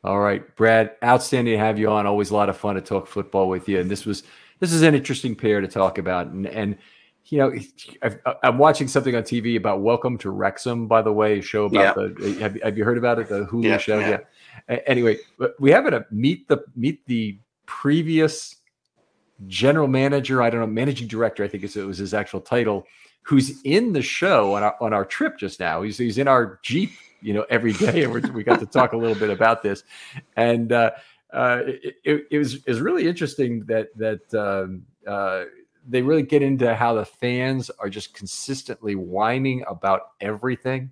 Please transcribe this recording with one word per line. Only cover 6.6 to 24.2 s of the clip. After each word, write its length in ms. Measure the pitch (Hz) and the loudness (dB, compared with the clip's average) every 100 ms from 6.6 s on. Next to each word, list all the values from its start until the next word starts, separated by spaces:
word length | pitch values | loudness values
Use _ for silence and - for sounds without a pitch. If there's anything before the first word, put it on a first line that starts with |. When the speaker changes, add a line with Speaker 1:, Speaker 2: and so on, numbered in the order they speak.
| 104 101 _ _ _ _ _ | -4 -6 _ _ _ _ _
Speaker 1:
you 120 | 151 | 0
know, 140 | 135 113 - _ - - | 0 0 -14 _ -20 -6
I've, 180 | 120 101 127 - | -6 -4 -6 2
I'm 120 | 127 123 | 2 6
watching 300 | 151 151 131 | 6 6 0
something 300 | 139 131 120 | 0 0 -2
on 80 | |
T 160 | 110 120 | -2 -2
V 160 | 113 113 | 0 0
about 240 | 101 98 | 0 0
Welcome 360 | 104 117 127 117 | 2 2 0 -4
to 120 | 98 | -6
Wrexham, 560 | 98 98 - 123 120 110 | -2 -2 -2 -6 -4 2
by 160 | 113 | 2
the 100 | 110 | 4
way, 280 | 104 107 101 | 2 2 0
a 20 | |
show 220 | 98 107 | -2 -2
about 340 | 104 101 98 98 | 0 4 4 2
Speaker 2:
Yeah. 100 | 98 | -4
Speaker 1:
the, 260 | 82 98 101 | -4 -6 -4
have, 220 | 107 98 | -6 -2
have 160 | 110 104 | -4 0
you 60 | |
heard 140 | 107 120 | 0 2
about 200 | 120 117 | 0 0
it? 100 | 107 | -2
The 180 | 101 98 | -4 -4
Hulu 180 | 117 | 0
Speaker 2:
Yeah, 140 | 113 101 | 0 0
Speaker 1:
show? 200 | - 107 | 0 0
Speaker 2:
yeah. 100 | 104 | 0
Speaker 1:
Yeah. 80 | 101 - _ - 113 - | -2 -6 _ -20 -20 -6
A-, 200 | 120 - | -4 0
anyway, 300 | 123 117 107 - _ | 2 2 0 -6 _
but 180 | 127 - | -6 2
we 120 | 139 | 6
have 140 | 190 285 | 6 4
a, 200 | - - | -2 -4
meet 360 | 104 131 - _ | -2 0 0 _
the, 180 | 139 - 120 | -2 -2 -4
meet 280 | 127 156 - | -4 -4 -4
the 320 | 117 110 101 _ _ - | -4 -4 -8 _ _ -18
previous 880 | - 139 151 160 160 156 156 - - _ _ _ _ _ _ _ _ 95 | -4 0 2 2 2 2 0 -14 -20 _ _ _ _ _ _ _ _ -10
general 400 | 92 127 156 139 | 0 2 4 2
manager, 520 | 131 135 139 135 131 | 2 2 0 0 2
I 100 | 117 | 2
don't 100 | 117 | 2
know, 60 | 113 | -2
managing 420 | 110 135 120 113 | -2 -2 -2 -6
director, 340 | 110 117 - | -2 -2 -2
I 60 | 101 | -6
think 160 | 101 | -4
is, 120 | 98 104 | -8 -8
it 80 | |
was 140 | 98 90 | -8 -8
his 160 | 98 | -4
actual 260 | 104 101 95 | -4 -4 -10
title, 460 | - 123 110 101 - _ - _ | -2 0 0 -2 -6 _ -20 _
who's 380 | - 139 135 - | 2 2 2 -4
in 300 | 135 175 240 | 0 2 2
the 80 | 160 | -2
show 540 | - - | -2 -2